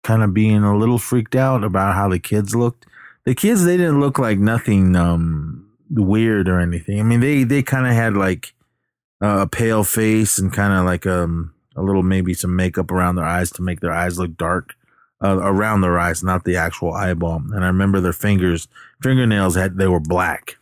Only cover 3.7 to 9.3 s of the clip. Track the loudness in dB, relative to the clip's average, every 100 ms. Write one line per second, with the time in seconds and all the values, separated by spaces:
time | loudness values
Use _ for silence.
3.7 | 2 2 2 2 0 0 2 2 0 2
4.7 | 2 4 4 2 0 -2 -4 -8 -12 -18
5.7 | _ _ -2 2 2 2 2 2 0 0
6.7 | -4 -4 -2 2 2 2 2 2 0 0
7.7 | -2 2 2 2 0 0 -2 -8 _ _
8.7 | _ _ _ _ _ -2